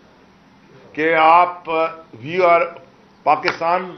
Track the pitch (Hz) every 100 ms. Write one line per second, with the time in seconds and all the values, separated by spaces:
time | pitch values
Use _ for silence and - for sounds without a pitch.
0 | _ _ _ _ _ _ _ - - -
1 | 160 165 160 170 175 - 156 165 160 -
2 | - 113 131 180 175 170 170 - - _
3 | _ _ - 151 - - 165 180 185